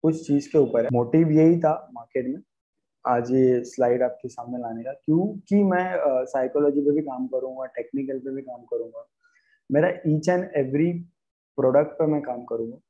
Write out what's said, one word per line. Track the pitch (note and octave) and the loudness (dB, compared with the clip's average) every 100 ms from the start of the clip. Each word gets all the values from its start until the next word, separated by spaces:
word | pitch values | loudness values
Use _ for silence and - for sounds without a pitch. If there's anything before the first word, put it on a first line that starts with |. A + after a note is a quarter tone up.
उस | D#3 D#3+ - | 0 -2 0
चीज | C#3+ C#3 | -2 2
के | D#3 | 2
ऊपर | B2+ A#2+ | 2 2
है। | A2+ | 0
मोटिव | B2 A#2+ D#3+ E3 | 0 2 2 4
यही | D3+ D#3+ E3+ | 6 6 6
था | E3 D#3+ - | 2 0 -6
मार्केट | B2 A#2 C3 B2 | -18 -6 -4 -4
में | C#3+ - _ _ _ _ _ B2+ | -8 -12 _ _ _ _ _ 0
आज | B2 A#2+ | 0 2
ये | C3 B2+ B2 | 4 4 2
स्लाइड | A#2+ - B2 B2 | -2 -2 0 2
आपके | B2+ B2+ B2 | 0 -4 -14
सामने | - A#2+ B2 | -14 -12 -10
लाने | A#2 A2+ | -8 -10
का, | A#2+ | -12
क्योंकि | C#3 - D#3+ G3+ G3+ - G3+ | -10 0 0 0 -6 0 2
मैं, | G3 F3+ F#3 | 4 2 0
अ, | F3 C#3+ B2+ | -2 0 0
साइकोलॉजी | B2+ C3+ C3 D3 D3 C#3+ | -2 -2 -2 2 2 2
पे | C#3+ | 2
भी | D3 | 0
काम | D3 B2+ B2+ | -2 -8 -6
करूंगा, | B2+ C3 C3 C3 | -6 -6 -10 -10
टेक्निकल | - A#2 C3+ C3+ C3+ | -10 -8 -6 -6 -8
पे | C3 | -8
भी | C3+ | -10
काम | C3+ A#2+ | -12 -18
करूंगा। | A#2+ A#2+ A2+ A2+ - _ _ _ _ _ _ | -8 -8 -8 -14 -20 _ _ _ _ _ _
मेरा | C#3+ F3 | 0 0
each | - D#3+ D#3 D#3 | 0 -2 0 0
and | F3+ | -2
every | F#3 D3 C3 C#3+ E3 F3 E3+ _ _ _ _ - | -2 -4 -2 0 0 -2 -10 _ _ _ _ 0
प्रोडक्ट | C3 C3+ D3+ | 2 4 2
पे | - D#3 | -2 0
मैं | D3+ | 0
काम | B2+ B2 | -4 -10
करूंगा | B2 A#2 A2+ C3+ _ | -8 -6 -6 -10 _